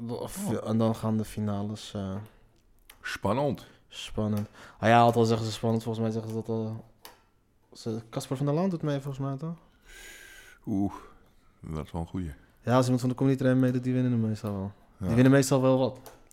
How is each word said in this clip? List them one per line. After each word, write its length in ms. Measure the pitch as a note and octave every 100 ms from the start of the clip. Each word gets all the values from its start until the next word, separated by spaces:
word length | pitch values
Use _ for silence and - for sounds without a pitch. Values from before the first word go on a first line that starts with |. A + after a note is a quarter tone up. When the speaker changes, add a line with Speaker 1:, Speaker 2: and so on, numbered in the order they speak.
| A#2
Speaker 1:
Of, 400 | A#2+ - F#3+ G3+
Speaker 2:
Oh. 220 | G#2 G#2+
Speaker 1:
en 100 | A2
dan 160 | A2+ A2+
gaan 200 | A2 A2
de 80 |
finales, 720 | G#2+ - G#2 G2+ G#2 G#2 -
eh, 200 | G#2 F#2+ F#2+ G#2+ - _ _ _ _ - -
Speaker 2:
Spannend. 640 | - - G2 A#2+ D3 G2+ - - _
Speaker 1:
Spannend. 600 | - - - G#2+ G#2 G#2+ - - -
Ah 100 | G#2
ja, 120 | A#2
altijd 260 | A#2+ A#2 A2+
zeggen 200 | A2+ A2
ze 60 |
spannend. 300 | G#2+ A#2 A2+
Volgens 220 | A#2 A2
mij 80 | A2+
zeggen 180 | A2 A2
ze 120 | A2 A2
dat, 200 | A2+ A2
eh, 40 | A2+ - _ - - _ _ _ _ _
ze, 300 | - A#2 A2+ -
Casper 260 | - - C3
van 100 | C#3+
der 80 |
Laan 140 | D3+ F#3+
doet 140 | E3
mee, 180 | D3+ C#3+
volgens 260 | C#3 C3 C3+
mij, 100 | C3+
toch? 200 | D#3+ E3 - _ - - - - - - - - -
Speaker 2:
Oeh, 260 | G2 G2 - - - - _ _ _
dat 240 | - D#2
is 60 | D2+
wel 80 | E2+
een 60 | E2
goeie. 240 | G2 E2+ - - _
Speaker 1:
Ja, 140 | -
als 80 | B2+
iemand 180 | B2+ B2+
van 80 | B2+
de 60 |
comedy 220 | B2 C3+ C3
train 220 | B2+ B2+
meedoet, 240 | B2+ B2+
die 80 | B2+
winnen 200 | B2+ B2+
hem 80 | A#2+
meestal 320 | A2 G#2+ G#2
wel. 200 | G2 G2 - - _
Speaker 2:
Ja. 100 | F#2+
Speaker 1:
Die 80 |
winnen 180 | A#2 C3
meestal 300 | C#3 C3+ C3+
wel 160 | C3 C3
wat. 340 | B2 - - - -